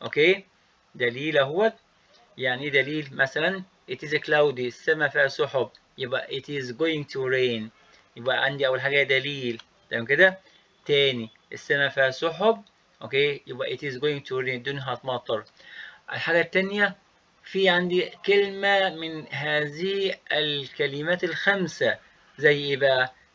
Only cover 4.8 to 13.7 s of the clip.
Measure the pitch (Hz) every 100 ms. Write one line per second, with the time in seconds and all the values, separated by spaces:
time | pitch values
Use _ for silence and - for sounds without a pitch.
4.8 | - 156 143 147 135 - 143 135 113 _
5.8 | _ - 120 127 - 135 147 143 127 117
6.8 | 165 151 143 135 127 131 127 113 110 -
7.8 | _ _ _ 120 127 123 135 143 131 131
8.8 | 139 139 131 131 143 139 120 113 - _
9.8 | - 117 117 143 185 190 _ _ _ _
10.8 | - 143 139 120 113 _ - - - 143
11.8 | 139 139 131 131 165 156 220 214 - _
12.8 | _ - 120 135 143 - - 127 131